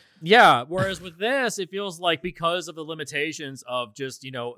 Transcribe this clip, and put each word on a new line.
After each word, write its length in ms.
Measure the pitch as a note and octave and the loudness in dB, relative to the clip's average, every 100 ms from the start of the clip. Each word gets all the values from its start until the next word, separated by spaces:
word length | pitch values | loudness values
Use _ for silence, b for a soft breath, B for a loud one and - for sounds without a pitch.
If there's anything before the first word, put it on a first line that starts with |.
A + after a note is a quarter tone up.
| b b | b b
Yeah, 420 | D#3+ A#3 G3 B2+ C3 | 4 8 8 8 2
whereas 320 | F3+ F#3+ F#3 | -2 -2 -4
with 180 | F3+ E3 | -12 -6
this, 400 | A3 C4+ A#3+ - | -2 -2 -2 -4
it 120 | F3+ | -8
feels 280 | G3 G3+ E3 | -8 -8 -4
like 220 | F3 E3 | 0 0
because 480 | F3+ D#3 E3 F3+ E3 | -2 -4 -2 -2 -4
of 60 | |
the 80 | D#3+ | -10
limitations 800 | D3+ D#3+ D3 D3+ D#3+ D3+ C#3+ C3+ B2 | -12 -10 -8 -4 -4 -6 -10 -14 -8
of 300 | B2 A#2 G#2+ | -6 -6 -8
just, 260 | C3+ - | -10 -10
you 80 | C3 | -14
know, 240 | B2+ A#2+ | -10 -10